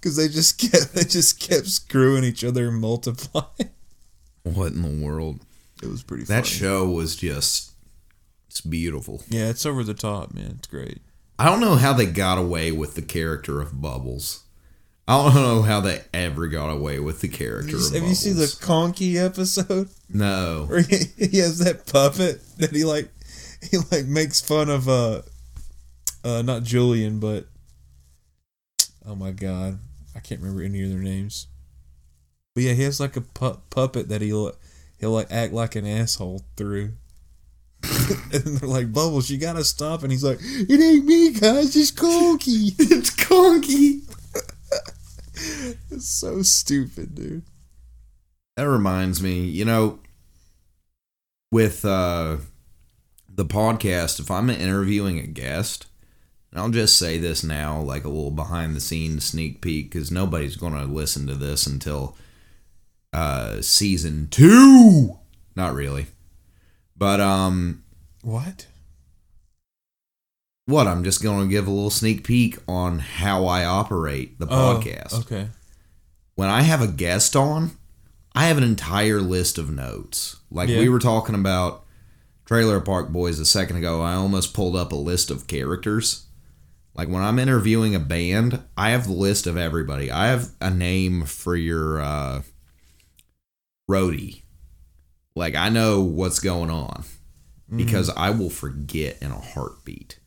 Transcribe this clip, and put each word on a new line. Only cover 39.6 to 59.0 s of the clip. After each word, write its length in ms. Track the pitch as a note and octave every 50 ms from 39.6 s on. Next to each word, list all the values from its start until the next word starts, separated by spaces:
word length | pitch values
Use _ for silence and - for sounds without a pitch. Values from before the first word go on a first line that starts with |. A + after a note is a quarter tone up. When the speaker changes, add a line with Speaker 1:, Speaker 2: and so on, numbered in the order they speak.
| D3+
Speaker 1:
stop." 380 | - - - D3 D3+ E3 D#3+ C#3+
And 80 | C3+
he's 120 | C3 B2+ C3+
like, 140 | C#3 B2+ -
"It 380 | E3 A#3+ C4+ C4+ G#3 F#3 C4+ C#4+
ain't 240 | D#4+ D#4+ D#4+ D4 C#4
me, 260 | D4 E4 E4+ E4+ D#4+ B3+
guys. 420 | A3 G3+ G#3+ A#3 C#4 D4+ C4+ -
It's 160 | D4 D4+ D4
Conky." 800 | - - D4+ E4+ E4+ E4+ E4+ F4 E4+ C#4+ - C4+ A#3+ A3 G#3+ G3+ F#3
<laughs> 40 | -
Speaker 2:
It's 300 | D#4+ - E4+ B3 B3+ -
Conky. 920 | - - - - F#4 F#4 F4+ F#4 E4+ E4 C#4 C#4+ C4+ C#4+ C#4+ D4 C#4+ C#4 - - - - - - - - - - - - - - - - - - - - - - - - - - - - D#4+ D#4+ D#4 D4 C#4 B3 A#3 - - -
Speaker 1:
It's 180 | - - - -
so 340 | - - - - - F#3+
stupid, 760 | F#3+ - - - - - C#3+ C#3 C3 B2+ - - D#2+ - -
dude. 280 | - - - D#3 E3 D#3+ - - - - _ _ - - - - - - - _ _ _ _ _ _ _ _ _ -
Speaker 2:
That 100 | C3+ C#3+
reminds 520 | C#3 A#2 G2+ F#2+ F#2 F#2 F#2 F#2 F#2 -
me, 200 | F#2 F#2+ F2+ F2+ F2+
you 200 | F2+ D#2 E2+ G#2
know, 340 | A2+ A2+ A2+ A2+ G#2+ G#2 - - - - _ _ _ _ _ _ _ _ _ _ _ _ _ _ _ _ _ _ _ _ _ _ _ _ _ _ _
with, 320 | - A2+ A2 G#2 F#2+ - -
uh, 540 | G#2 G2 F#2+ F2+ F2 F2 E2+ E2 D#2+ D#2+ D2+ D2 - - - _ - - _ _ _ _ _ _ _ _ _ _ _
the 180 | F#2+ F#2 G2
podcast, 760 | D2+ F2+ G2+ A2 A2+ A#2 A2 - G2+ F2+ F2 E2+ E2 - -
if 100 | D#2 -
I'm 200 | F#2 F2+ A2 B2+
interviewing 720 | A#2 C2 D#2+ F#2 F#2+ G2 G2 F#2+ G#2 G#2 G2+ G2 F2+ D#2+
a 80 | - -
guest, 600 | - - B1 B1+ C#2+ E2 A2 - - - - - _ _ - _ _ _ _ _ _ _ _ _
and 80 | - -
I'll 100 | G2 A#2
just 280 | A#2 A2+ A2 G#2+ G2+ -
say 200 | F#2 E2 D#2+ E2+
this 260 | E2 E2+ D#2+ D2+ -
now, 360 | D#2+ D2+ D2 D2+ D2+ D2+ D#2
like 220 | D#2 C#2 C2+ D2 D2
a 60 | D2+
little 220 | C#2+ D2+ D2+ C#2+
behind-the-scenes 960 | D2 D#2 D#2 - E2 E2+ E2 D#2+ D#2 C#2+ C2+ - E2 D#2+